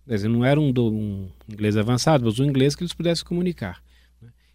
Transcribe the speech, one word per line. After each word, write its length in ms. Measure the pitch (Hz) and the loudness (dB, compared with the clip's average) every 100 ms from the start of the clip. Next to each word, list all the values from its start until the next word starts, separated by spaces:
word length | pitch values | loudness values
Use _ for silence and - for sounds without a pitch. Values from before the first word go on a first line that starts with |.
Quer 100 | - 107 | -6 -2
dizer, 120 | 107 | 0
não 160 | 117 | 2
era 160 | 123 143 | 4 4
um 120 | 147 | 2
do-, 200 | 127 117 | 2 0
um 380 | 107 104 98 92 - - | 0 -4 -8 -10 -16 -18
inglês 280 | 104 104 107 | -2 0 2
avançado, 480 | 107 123 165 151 | 2 2 2 2
mas 160 | 117 107 | 2 0
um 40 | |
inglês 300 | 143 135 139 | 0 2 0
que 80 | 139 | 0
eles 100 | 175 | -6
pudessem 320 | - 165 170 | -4 -2 -2
comunicar, 560 | - 175 180 165 98 98 - _ _ _ | -4 -4 -2 -4 -10 -10 -20 _ _ _
né? 100 | - _ _ | -20 _ _